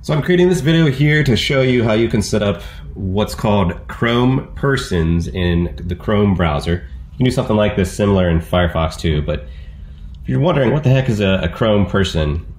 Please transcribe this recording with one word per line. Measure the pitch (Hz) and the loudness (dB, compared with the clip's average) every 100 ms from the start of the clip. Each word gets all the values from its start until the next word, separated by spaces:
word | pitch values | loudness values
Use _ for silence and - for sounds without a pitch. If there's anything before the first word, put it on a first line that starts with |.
| - | -2
So | |
I'm | 151 | -2
creating | - 180 180 | 2 4 4
this | 165 | 2
video | 135 165 160 | 2 4 4
here | 131 147 151 | 4 2 4
to | 135 107 | 4 2
show | - 135 | 2 2
you | 131 123 | 2 2
how | 113 | 2
you | 110 113 | 2 2
can | 113 | 0
set | 98 107 | 0 0
up | 104 98 - - - | 0 -2 -8 -14 -16
what's | - 95 98 104 | -8 -4 -2 -2
called | - 113 101 90 - - | -2 0 2 2 -2 -10
Chrome | - 117 120 123 135 - | -4 0 2 2 2 -4
Persons | - 139 131 - 90 82 85 82 | -4 0 0 0 0 2 0 -2
in | 95 87 85 85 - | -2 0 0 -2 -6
the | 90 87 | -8 -6
Chrome | - 104 104 90 | 0 2 2 2
browser. | 85 73 85 87 - - - | 0 0 -2 -4 -4 -14 -16
You | - | -2
can | |
do | 127 | 0
something | 127 - 107 | 0 0 2
like | 104 | 2
this | - 90 | 0 -2
similar | - 101 98 90 | 0 2 2 2
in | 82 | 0
Firefox | 82 90 87 80 80 - | 0 0 0 0 -2 -2
too, | 85 76 | -2 -2
but | 76 76 - - - - - - - - | -2 -6 -8 -16 -16 -16 -16 -16 -16 -12
if | - | -4
you're | 127 | 0
wondering | 156 147 120 | 0 2 2
what | 143 | 2
the | 131 | 2
heck | 131 131 | 2 2
is | 107 | 0
a, | 98 95 | 2 2
a | 85 | -2
Chrome | - 113 104 92 | 0 2 2 2
Person, | 101 92 82 76 76 - | 0 0 0 -2 -2 -8